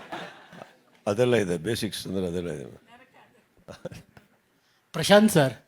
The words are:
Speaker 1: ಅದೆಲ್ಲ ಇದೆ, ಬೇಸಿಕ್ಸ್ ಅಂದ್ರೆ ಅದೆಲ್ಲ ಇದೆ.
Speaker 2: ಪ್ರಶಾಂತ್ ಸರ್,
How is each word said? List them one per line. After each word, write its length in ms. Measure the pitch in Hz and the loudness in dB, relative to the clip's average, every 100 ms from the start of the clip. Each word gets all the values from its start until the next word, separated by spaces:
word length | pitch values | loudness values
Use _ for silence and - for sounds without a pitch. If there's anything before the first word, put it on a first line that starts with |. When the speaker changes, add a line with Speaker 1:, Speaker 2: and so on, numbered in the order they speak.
| - - - - - - - _ _ _ 107 | -14 -16 -16 -20 -20 -20 -20 _ _ _ -4
Speaker 1:
ಅದೆಲ್ಲ 280 | 101 123 117 | 0 2 2
ಇದೆ, 220 | 92 85 | 0 -4
ಬೇಸಿಕ್ಸ್ 500 | 90 117 101 - - | -4 -4 -6 -8 -8
ಅಂದ್ರೆ 200 | 95 90 | -6 -4
ಅದೆಲ್ಲ 220 | 90 85 | -6 -8
ಇದೆ. 320 | 73 62 - _ - - _ _ _ _ _ - - - - - - _ _ _ _ _ _ _ | -10 -12 -18 _ -20 -20 _ _ _ _ _ -20 -18 -18 -18 -20 -20 _ _ _ _ _ _ _
Speaker 2:
ಪ್ರಶಾಂತ್ 400 | 160 156 202 214 | -4 6 6 8
ಸರ್, 220 | 165 131 110 | 4 2 -2